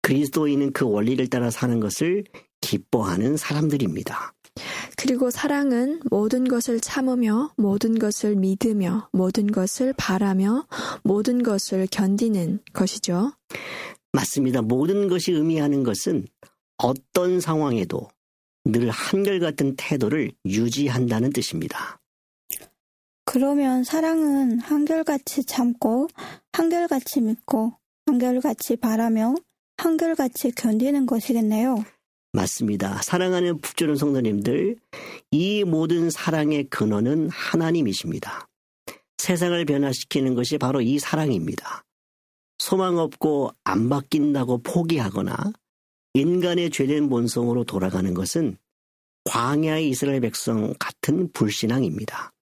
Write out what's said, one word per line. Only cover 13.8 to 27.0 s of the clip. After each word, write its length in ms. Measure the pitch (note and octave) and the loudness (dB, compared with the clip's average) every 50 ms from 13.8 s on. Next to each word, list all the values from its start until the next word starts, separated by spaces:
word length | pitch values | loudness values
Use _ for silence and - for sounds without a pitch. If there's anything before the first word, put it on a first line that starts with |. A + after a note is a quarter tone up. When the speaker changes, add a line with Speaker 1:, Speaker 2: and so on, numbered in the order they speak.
| - - - _ _ _ | -12 -14 -16 _ _ _
Speaker 1:
맞습니다. 500 | - C3 A#2 - - C#3+ C3+ C3 B2 B2+ | -2 -2 -2 0 0 0 2 2 2 2
모든 460 | A2 A2 B2 B2+ D3 E3+ G3 G3+ G3+ F#3+ | 2 2 2 2 2 2 2 2 2 2
것이 240 | F3+ F3 - - | 0 0 0 0
의미하는 520 | F3+ D3+ D3+ E3 E3 D#3 D3 D3 C#3+ C#3 C3 | 2 2 2 2 2 2 2 2 2 2 2
것은 420 | A#2 G2+ - - - E3+ C3+ - - _ _ - - _ _ _ _ _ | 0 0 -2 -2 -2 -2 -2 -4 -6 _ _ -20 -20 _ _ _ _ _
어떤 640 | - - A#2+ C3+ C3+ _ _ _ F#3 F3+ F3+ F#3 F#3 | -2 0 0 0 -2 _ _ _ 0 2 2 2 0
상황에도 680 | E3 D#3+ D#3+ D#3 D3+ C#3+ A#2+ A2 F#2 E2 - - - - _ _ _ _ _ _ _ _ _ _ _ | 0 0 0 2 2 2 0 0 -2 -2 -4 -6 -6 -8 _ _ _ _ _ _ _ _ _ _ _
늘 260 | - G#2+ A#2+ A#2+ A2+ | 2 2 2 2 0
한결같은 840 | A2 - - - - G3 G3 G3+ G3 F#3 E3+ D#3+ D3 - C#3 C#3 C3 | -2 -4 -2 0 0 2 2 2 2 0 0 -2 0 0 -2 -2 -2
태도를 560 | - - - D3+ C3+ C#3 G#3 C#3 D#3 B2+ - - _ _ | -4 -4 -2 -2 0 0 0 0 0 -2 -4 -6 _ _
유지한다는 840 | F#2+ F#2+ G#2+ A#2 A#2+ A#2+ C3 C#3+ C#3 A#2+ B2+ B2+ A#2+ A2+ A2 A#2+ C3+ | -2 0 0 0 0 0 0 -2 0 0 0 0 0 0 0 0 0
뜻입니다. 680 | C#3+ B2 - - - D#3+ - - - - - - - _ _ _ _ _ _ _ _ _ _ _ - - - _ _ _ _ _ _ _ _ _ _ _ _ | 0 -2 -4 -4 -6 -6 -6 -6 -8 -8 -10 -10 -12 _ _ _ _ _ _ _ _ _ _ _ -12 -12 -12 _ _ _ _ _ _ _ _ _ _ _ _
Speaker 3:
그러면 600 | - - B3 C4 C#4 C#4+ C#4+ C#4 C4 B3+ B3+ B3+ | -2 0 0 2 2 2 2 2 2 2 0 0
사랑은 760 | - - D#4+ D#4+ D#4+ E4 D#4+ D#4 D4 C#4 C#4 C4+ B3 A3+ A#3+ | 0 0 0 0 2 2 2 2 2 2 2 2 2 0 -2
한결같이 840 | A#3 - D4+ D4 D4 D4 D#4+ D#4+ D#4 - D4 C4+ - - - - B3+ | -2 0 0 0 2 2 0 0 0 0 -2 -2 -4 -4 -4 -4 -4
참고, 640 | - - - B3 A#3+ A#3+ - - G#3+ A3+ B3 C#4+ E4+ - - - - - - _ _ | -2 -2 0 0 0 0 0 0 0 2 2 0 -2 -6 -14 -18 -18 -18 -20 _ _
한결같이 680 | - - E4 E4 E4 E4+ F4 E4+ C#4+ C4+ | -2 0 2 2 2 2 0 0 0 -2